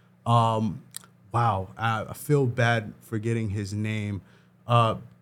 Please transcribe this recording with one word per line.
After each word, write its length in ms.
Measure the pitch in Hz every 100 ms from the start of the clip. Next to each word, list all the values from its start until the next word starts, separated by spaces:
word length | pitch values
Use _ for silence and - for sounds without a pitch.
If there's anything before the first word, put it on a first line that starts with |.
| _ _ -
Um, 560 | 117 113 113 110 87 - - - _ _
wow, 380 | 117 117 98 92 -
I, 240 | 113 110 98
I 40 |
feel 320 | - - 147 131
bad 460 | 117 117 117 107 -
forgetting 480 | - 113 110 117 110
his 220 | 95 98
name. 500 | 104 107 107 104 101 - - _ _ -
Uh, 280 | 120 113 - - -